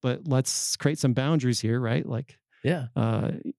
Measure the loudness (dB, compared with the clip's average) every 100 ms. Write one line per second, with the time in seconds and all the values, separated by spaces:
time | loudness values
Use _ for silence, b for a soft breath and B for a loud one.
0 | -2 -2 0 2 2 -2 -4 0 0 2
1 | 2 2 2 2 2 0 0 0 0 -2
2 | -2 -6 -6 -14 _ b -2 -2 -2 0
3 | 0 2 0 -4 -8